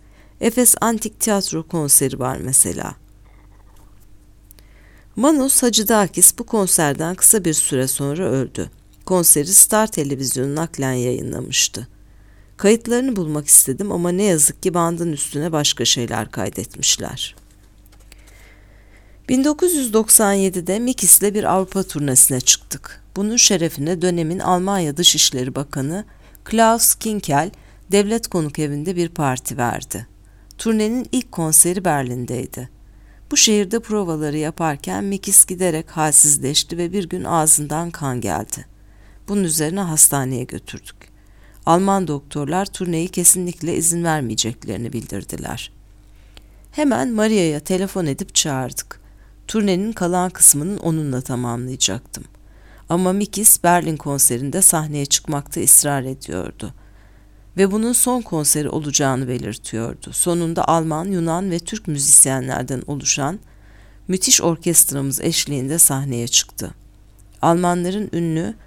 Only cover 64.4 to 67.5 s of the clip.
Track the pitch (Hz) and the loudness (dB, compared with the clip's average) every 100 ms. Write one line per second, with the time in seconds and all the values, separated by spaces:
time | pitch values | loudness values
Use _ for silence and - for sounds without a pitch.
64.4 | 170 165 175 160 - 139 139 139 - 165 | 2 0 0 2 2 0 -2 -2 -2 -2
65.4 | - 143 131 165 - 135 139 120 117 - | -2 -2 -2 2 2 2 -2 -4 -2 -2
66.4 | - - 92 - - - - - - - | -2 -6 -10 -12 -20 -20 -20 -20 -20 -2
67.4 | 156 | 2